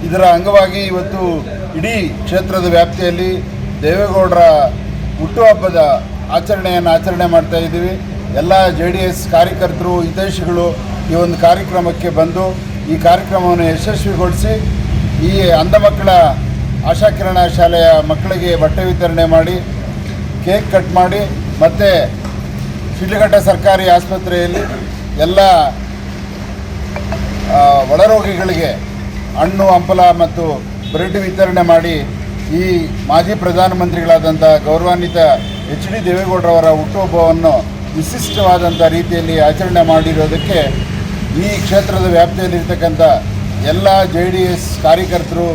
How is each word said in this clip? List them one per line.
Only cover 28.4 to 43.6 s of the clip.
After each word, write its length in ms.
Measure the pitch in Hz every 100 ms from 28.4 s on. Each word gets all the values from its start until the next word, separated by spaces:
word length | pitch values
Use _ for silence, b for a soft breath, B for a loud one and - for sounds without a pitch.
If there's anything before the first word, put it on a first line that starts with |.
| 185 165 156 101 - - - - - -
ಹಣ್ಣು, 300 | 160 196 196
ಹಂಪಲ 340 | 180 160 185
ಮತ್ತು 640 | 180 170 165 - 165 139 127 - -
ಬ್ರೆಡ್ 260 | 156 185 185
ವಿತರಣೆ 440 | 190 190 190 180
ಮಾಡಿ, 340 | 170 165 170 160 135 - - - - 160
ಈ 320 | 185 175 160 - -
ಮಾಜಿ 280 | 156 170 208
ಪ್ರಧಾನಮಂತ್ರಿಗಳಾದಂಥ 1080 | 180 175 185 185 175 170 165 165 160 156 156 151 143
ಗೌರವಾನ್ವಿತ 520 | 160 175 175 175 170 156 131 127 - -
ಎಚ್ 160 | 147 -
ಡಿ 180 | 214 180
ದೇವೇಗೌಡರವರ 640 | 180 190 185 170 170 160
ಹುಟ್ಟುಹಬ್ಬವನ್ನು 840 | 156 151 202 190 170 165 165 165 156 - - - 156
ವಿಶಿಷ್ಟವಾದಂಥ 840 | 160 - - 208 190 180 170 165
ರೀತಿಯಲ್ಲಿ 580 | 165 165 165 170 165 160
ಆಚರಣೆ 420 | 151 156 185 175
ಮಾಡಿರೋದಕ್ಕೆ 800 | 160 160 156 156 156 160 - 185 139 - - - - - - -
ಈ 220 | 196 208
ಕ್ಷೇತ್ರದ 440 | - 202 196 196 185
ವ್ಯಾಪ್ತಿಯಲ್ಲಿರ್ತಕ್ಕಂಥ 920 | 170 170 - 185 170 165 170 165 160 160 139 - - - -